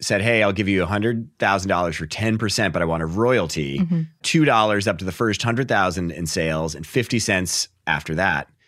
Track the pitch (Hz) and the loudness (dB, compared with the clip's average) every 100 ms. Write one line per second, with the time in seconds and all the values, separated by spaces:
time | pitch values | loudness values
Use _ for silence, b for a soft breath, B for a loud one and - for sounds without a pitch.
0 | - 104 110 113 104 98 98 98 82 104 | -2 0 2 4 2 2 2 2 2 0
1 | 113 117 117 - 104 98 95 90 87 82 | 0 -2 -6 -2 0 2 0 0 0 -2
2 | 78 - 110 110 110 107 98 82 82 82 | -6 -4 -2 0 -2 0 0 0 0 0
3 | 80 90 120 123 82 80 71 69 170 170 | -2 0 2 2 0 -4 -4 -2 0 0
4 | 160 _ - 165 147 113 107 104 101 87 | -4 _ 0 2 4 4 4 2 0 -2
5 | 92 - 117 95 117 117 135 110 92 90 | -4 -2 0 0 0 0 0 2 2 0
6 | 85 76 82 92 80 78 80 80 80 131 | -4 -4 -4 -2 -2 -2 -4 -6 -4 -2
7 | 120 117 - 95 85 - - _ - 76 | 0 -2 0 0 0 -4 -4 _ -2 -2
8 | - 80 95 73 71 _ | -2 0 0 0 -4 _